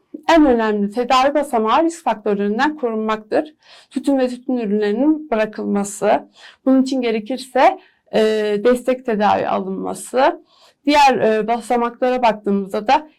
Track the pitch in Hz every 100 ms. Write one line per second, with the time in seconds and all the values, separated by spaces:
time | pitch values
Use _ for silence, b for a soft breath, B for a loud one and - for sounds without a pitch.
0 | _ - - 330 285 233 220 208 202 247
1 | 247 262 277 294 285 233 220 262 330 -
2 | 254 208 214 202 202 214 294 302 233 220
3 | 220 214 214 254 311 _ b b b 262
4 | 277 277 254 247 - 247 214 208 208 220
5 | 294 311 - 220 214 214 208 202 202 -
6 | 214 277 - B B B 269 262 262 262
7 | 240 220 214 254 - 254 330 381 B B
8 | _ 220 214 214 214 208 240 247 254 254
9 | 254 208 208 196 - 202 190 190 185 185
10 | - 247 294 330 b b b b 277 294
11 | 277 220 220 220 214 240 226 240 233 233
12 | 254 254 233 208 208 196 190 214 208 302
13 | 311